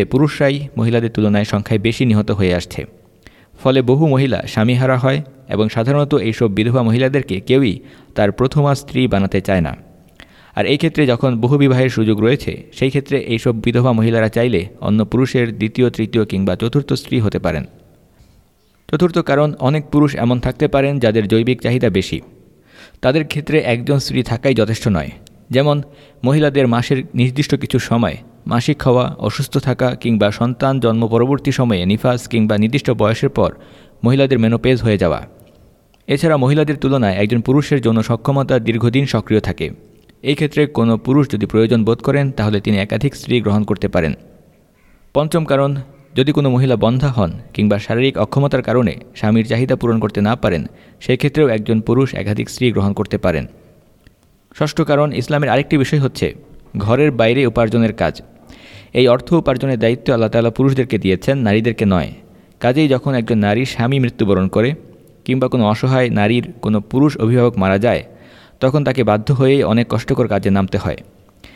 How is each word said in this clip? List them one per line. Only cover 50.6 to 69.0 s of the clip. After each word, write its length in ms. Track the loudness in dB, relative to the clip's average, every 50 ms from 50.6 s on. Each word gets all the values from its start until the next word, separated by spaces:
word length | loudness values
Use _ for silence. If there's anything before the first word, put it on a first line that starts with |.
| -4 -8 -12 -18 -20 -20 -20 _
সেক্ষেত্রেও 480 | -2 -2 -2 0 0 -2 2 2 2 2
একজন 280 | 2 -2 -2 0 -2 0
পুরুষ 280 | 0 2 2 2 0 0 -4
একাধিক 340 | -6 -4 -4 -4 -4 -4 -8
স্ত্রী 160 | -4 -2 -2 0
গ্রহণ 200 | 0 0 0 -2 -2
করতে 240 | -4 -4 -4 -4
পারেন। 280 | -2 -2 -2 -2 -2 -6 -8 -14 -20 -20 -20 _ _ _ _ _ _ _ -20 _ _ _ _ _ _ _ _ -6
ষষ্ঠ 220 | -4 -4 -4 -2 -2
কারণ, 260 | 0 0 2 0 0 0 -2
ইসলামের 380 | -4 -4 -2 -2 -2 0 0 0
আরেকটি 220 | 0 0 0 0
বিষয় 240 | 0 2 2 0 0 0
হচ্ছে 220 | -2 -2 -2 -4 -4 -4 -10 -18 -20 -20 -20 -20 -10 -8
ঘরের 320 | -4 0 0 2 2 2 2
বাইরে 300 | 2 2 2 2 2 2 2
উপার্জনের 480 | 2 2 0 0 2 2 0 0 0 0
কাজ। 220 | -2 -2 -4 -4 -6 -16 -20 -20 -20 -20 -20 -20 -20 -20 -20 -20 -20 -18 -4 0
এই 140 | 2 4
অর্থ 200 | 4 4 2 0 0 0
উপার্জনের 480 | 0 2 0 -2 -2 -2 -2 -2 0 0
দায়িত্ব 240 | 0 0 0 -2 -2 0
আল্লাহ 180 | 0 0 0 0
তাআলা 180 | 0 0 0
পুরুষদেরকে 460 | 0 0 0 2 2 0 -2 -2 -2
দিয়েছেন, 380 | -2 0 0 0 0 0 -2 -2
নারীদেরকে 480 | 0 0 2 2 2 0 -2 -2 0 0
নয়। 260 | 2 2 0 -2 -4 -10 -16 -20 -20 -20 -20 _ _ _ _
কাজেই 280 | -2 0 2 2 2
যখন 240 | 2 2 0 0 -2 -2
একজন 240 | -2 0 0 0
নারী 260 | 2 2 2 2 0 -2
স্বামী 320 | -4 -4 -2 -2 0 0 0
মৃত্যুবরণ 480 | 0 -2 -2 -2 0 2 2 2 0
করে 220 | 0 0 0 0 0 -2 -6 -10 -20 -20 -20 -20 -20 _ _ _
কিংবা 240 | -4 0 0 0
কোনো 160 | 0 0 2 2
অসহায় 440 | 2 0 0 0 0 2 2 2 0
নারীর 360 | 0 0 2 2 2 0 -2 -4 -12 -6
কোনো 160 | -4 -2 -2 -2
পুরুষ 300 | -2 -2 0 2 2 2 2
অভিভাবক 360 | 0 0 2 2 2 2 2 2
মারা 200 | 2 0 2 2
যায়, 240 | 2 2 2 0 0 -4 -10 -18 -20 -20 -20 -20 -20 -20 -20 -6 _
তখন 220 | 0 0 2 0 0
তাকে 180 | 0 0 0